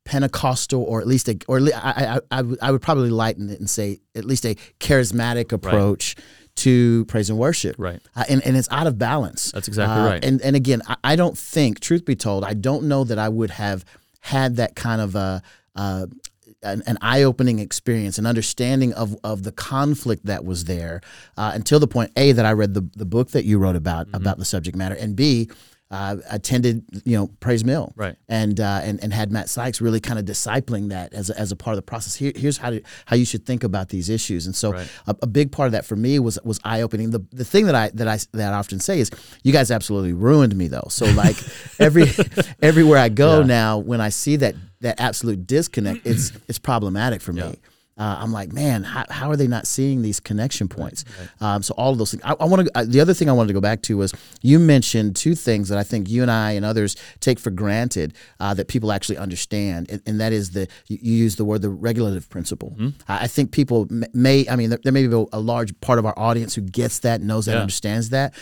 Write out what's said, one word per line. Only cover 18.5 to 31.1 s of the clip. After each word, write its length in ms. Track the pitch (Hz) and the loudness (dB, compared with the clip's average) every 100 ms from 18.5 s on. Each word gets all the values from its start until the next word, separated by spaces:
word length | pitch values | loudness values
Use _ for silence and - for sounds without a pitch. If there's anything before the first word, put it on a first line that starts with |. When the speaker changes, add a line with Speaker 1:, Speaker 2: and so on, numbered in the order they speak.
| - 123 135 127 | -2 0 2 0
Speaker 1:
of, 220 | 110 107 107 | 0 -4 -4
of 200 | 107 101 | -6 -6
the 100 | 95 | -8
conflict 720 | - - 135 147 143 123 107 104 | -10 -6 -2 0 0 -2 -4 -4
that 180 | 95 | -6
was 220 | 90 87 82 | -4 -6 -4
there, 340 | 87 85 85 - - - - | -6 -6 -10 -14 -20 -16 -6
uh, 140 | 107 | -4
until 260 | 95 - 147 | -4 2 4
the 80 | 135 | 4
point, 240 | 120 110 131 | 0 -2 4
A, 160 | 139 | 4
that 120 | 120 110 | 6 4
I 60 | |
read 220 | 107 101 | 2 2
the, 160 | 98 92 107 | 0 -4 -8
the 80 | 92 | -2
book 240 | 117 127 | 0 0
that 140 | 135 107 | 0 2
you 120 | 104 | 2
wrote 200 | 95 87 | 4 0
about, 300 | 82 82 85 | -2 -4 -6
Speaker 2:
Mm-hmm. 80 | 101 | -4
Speaker 1:
about 220 | 98 82 | -2 -2
the 80 | - | -4
subject 300 | 95 80 92 | -4 -6 -6
matter, 200 | 95 - | -6 -6
and 200 | 110 98 | -4 0
B, 340 | 147 117 113 - _ _ _ | 2 2 0 -8 _ _ _
uh, 260 | 98 98 101 - | -8 -6 -8 -8
attended, 540 | 104 - 123 123 113 - 98 | -8 -2 2 2 0 -6 -8
you 140 | 123 110 | 0 0
know, 80 | 95 - | 0 -4
Praise 260 | 127 117 123 | -2 0 2
Mill, 260 | 147 - 107 | -2 -4 -8
Speaker 2:
Right. 200 | 95 - - | -8 -10 -6
Speaker 1:
and, 320 | 110 107 104 | -2 0 0
uh, 220 | 101 98 | 0 -2
and, 200 | 104 104 | -4 -6
and 80 | 104 | -4
had 200 | 107 104 | -4 -2
Matt 180 | 107 - | -4 -6
Sykes 320 | 120 123 107 | -6 -6 -2
really 180 | 113 110 | -2 -2
kind 200 | - 110 | -2 -6
of 60 | 101 | -4
discipling 640 | 101 110 120 110 107 101 | -6 -4 -4 -2 -4 -6
that 240 | 92 87 | -8 -10